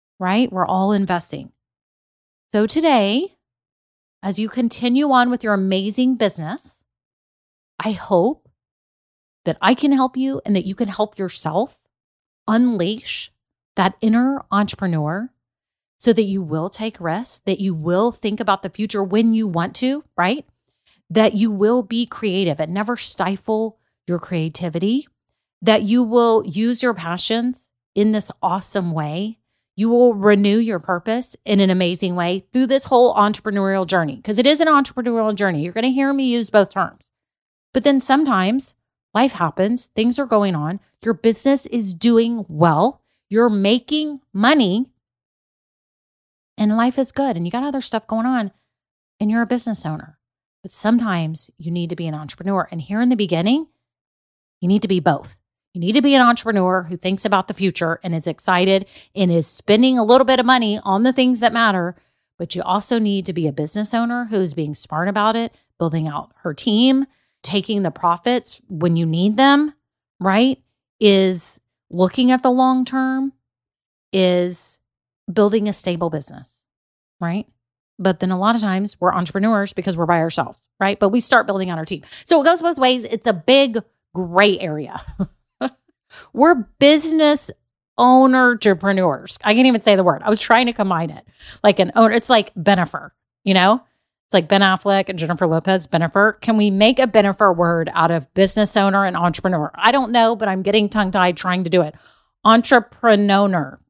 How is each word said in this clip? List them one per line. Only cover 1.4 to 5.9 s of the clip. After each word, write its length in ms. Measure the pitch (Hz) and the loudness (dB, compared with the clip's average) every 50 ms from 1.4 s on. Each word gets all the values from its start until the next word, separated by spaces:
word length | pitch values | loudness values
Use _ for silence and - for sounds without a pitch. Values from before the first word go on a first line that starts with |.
| 135 - _ _ _ _ _ _ _ _ _ _ _ _ _ _ _ _ _ _ _ _ | -14 -18 _ _ _ _ _ _ _ _ _ _ _ _ _ _ _ _ _ _ _ _
So 140 | - 214 214 | -2 -2 -2
today, 720 | 220 - 311 320 320 285 233 202 196 208 262 349 392 - _ _ _ _ _ _ _ _ _ _ _ _ _ _ _ _ _ - | 0 0 0 2 2 2 2 2 2 0 -2 -4 -4 -8 _ _ _ _ _ _ _ _ _ _ _ _ _ _ _ _ _ -8
as 140 | 196 190 208 | -8 -6 -4
you 120 | 214 214 | -6 -6
continue 600 | - 247 240 226 - - 240 247 240 269 294 294 | -4 -4 -4 -4 -4 -4 -2 0 0 2 2 2
on 200 | 262 247 247 247 | 4 4 4 2
with 120 | 247 247 - | 0 -4 -2
your 120 | 220 208 | -2 -2
amazing 580 | 196 190 190 190 190 196 208 | 0 0 0 -2 -2 -2 -4